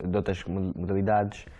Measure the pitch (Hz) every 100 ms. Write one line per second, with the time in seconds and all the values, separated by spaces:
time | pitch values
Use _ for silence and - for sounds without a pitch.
0 | 90 101 - 90 - 95 92 - 90 98
1 | 98 104 101 - -